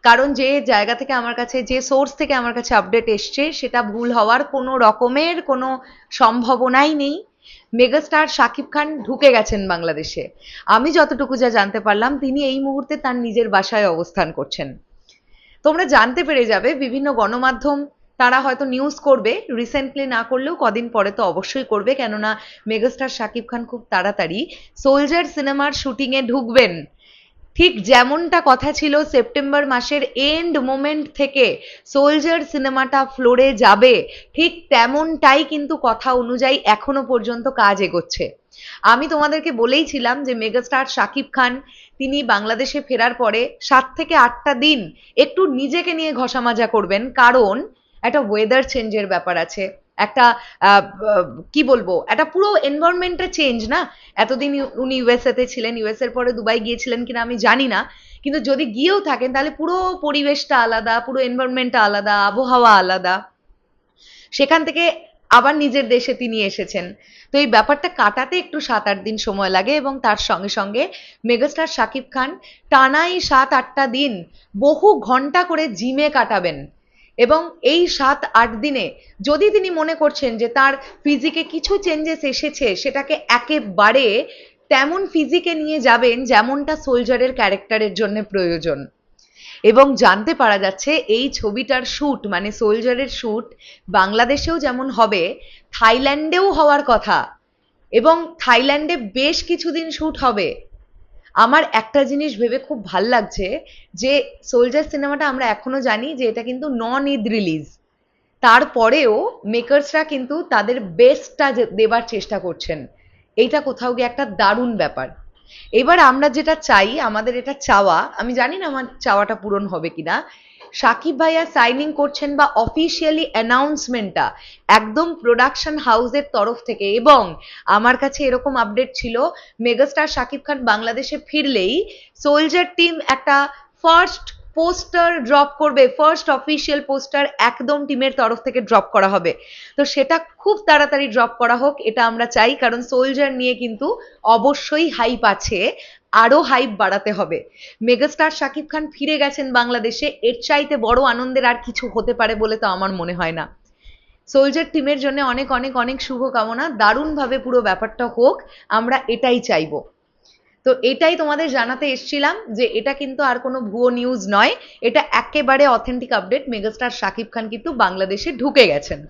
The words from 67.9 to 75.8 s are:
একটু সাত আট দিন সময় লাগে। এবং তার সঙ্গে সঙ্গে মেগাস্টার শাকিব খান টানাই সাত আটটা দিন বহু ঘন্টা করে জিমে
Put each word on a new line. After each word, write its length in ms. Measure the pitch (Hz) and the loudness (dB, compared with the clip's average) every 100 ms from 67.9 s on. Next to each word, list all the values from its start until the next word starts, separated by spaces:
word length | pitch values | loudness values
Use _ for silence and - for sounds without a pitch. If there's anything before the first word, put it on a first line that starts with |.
| 349 208 208 269 359 | 0 0 0 -4 -4
একটু 200 | 349 - | -6 -8
সাত 240 | - 220 208 | -4 -2 -2
আট 120 | 196 | -4
দিন 140 | 196 220 | -6 -6
সময় 320 | 226 196 190 | -6 -4 0
লাগে। 240 | 185 202 294 | 0 0 -2
এবং 180 | 269 269 | -2 -4
তার 200 | 214 180 - | -2 -2 -2
সঙ্গে 200 | 180 196 | -4 -4
সঙ্গে 340 | 226 196 220 359 - - _ 226 | -6 -4 -4 -4 -8 -20 _ -2
মেগাস্টার 420 | 233 285 285 320 | 0 0 -2 -4
শাকিব 380 | 294 220 269 254 | -2 -4 -4 -8
খান 180 | 269 262 370 - - _ | -6 -6 -8 -20 -20 _
টানাই 440 | 277 262 285 339 359 | 4 6 4 0 -2
সাত 300 | - 262 269 | 2 2 4
আটটা 320 | 269 254 - 269 | 0 0 -2 -2
দিন 260 | 247 285 196 165 - _ 196 | 0 -4 -4 -12 -20 _ 0
বহু 320 | 277 302 403 320 | 2 4 4 4
ঘন্টা 420 | 208 254 285 349 | 2 0 2 0
করে 200 | 359 320 311 | 0 -2 -2
জিমে 420 | 180 | -4